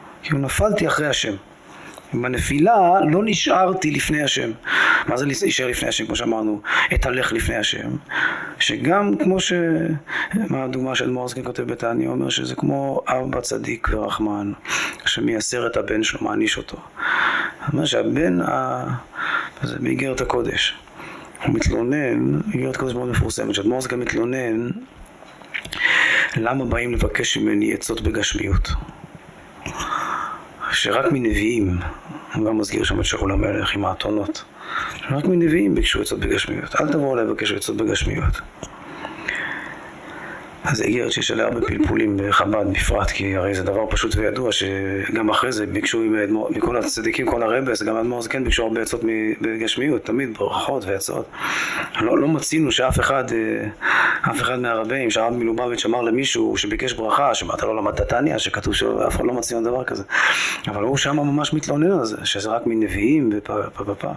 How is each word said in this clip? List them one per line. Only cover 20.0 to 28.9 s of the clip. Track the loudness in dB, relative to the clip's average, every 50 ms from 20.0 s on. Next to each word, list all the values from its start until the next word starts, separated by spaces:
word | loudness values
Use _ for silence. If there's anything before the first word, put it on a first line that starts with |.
| 0 -2 -2 -2
הקודש. | -2 -2 0 -2 0 0 0 0 0 -2 -2 -4 -14 -20 -18 -16 -16 -14 -14 -16 -16 -16 -10 -4 -2
הוא | 0 0
מתלונן, | 2 2 0 0 0 0 0 0 0 0 0 0 0 2 2 2 0 0 -2 -2
איגרת | -2 -2 -2 -2
הקודש | -2 -4 -4 -2
מאוד | -2 -2 0
מפורסמת, | 2 2 2 0 0 -2 -2 -2 -2
שאדמו"ר | 0 2 2 2 0
הזקן | 0 -2 -2 -2
מתלונן, | -2 0 0 0 0 0 0 -2 0 0 0 0 0 -2 -6 -8 -10 -16 -18 -20 -20 -20 -20 -20 -20 -20 -20 -20 -16 -12 -10 -10 -8 -8 -6 -2 0 2 2 2 2 2 2 2 0 0 0
למה | 0 0 0 0 0 0
באים | 0 0 0 0 0
לבקש | 0 0 0 0 0 0 0 0 0
ממני | 2 2 2 4 4 2 2 0
עצות | -2 -2 -4 -4 -2
בגשמיות? | -2 -2 0 0 -2 -2 -2 -2 -2 0 0 0 0 0 -2 -4 -4 -8